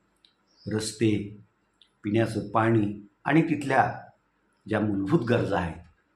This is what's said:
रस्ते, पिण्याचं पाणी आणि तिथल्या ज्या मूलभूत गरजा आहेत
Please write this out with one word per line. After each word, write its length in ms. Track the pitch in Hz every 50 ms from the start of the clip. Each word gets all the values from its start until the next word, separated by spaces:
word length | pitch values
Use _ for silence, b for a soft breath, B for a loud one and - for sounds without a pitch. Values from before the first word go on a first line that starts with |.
| _ _ _ _ _ _ _ _ _ _ _ _ _ 92 104
रस्ते, 720 | 110 107 - - - 117 107 104 101 101 - - - - _ _ _ _ _ _ _ _ _ _ _ -
पिण्याचं 440 | 107 104 113 113 - - 104 90 -
पाणी 600 | - 113 110 117 117 110 104 101 101 - - - _ _ _
आणि 180 | - 143 160 156
तिथल्या 580 | - 151 - - 135 135 123 - - - - - - _ _ _ _ _ _ _ _ _ _ _ 95
ज्या 120 | 107 107
मूलभूत 400 | 104 107 101 98 98 98 147 165
गरजा 380 | - 117 117 98 92 92 95 90
आहेत 240 | 90 82 80 - - - _ _ _ _ _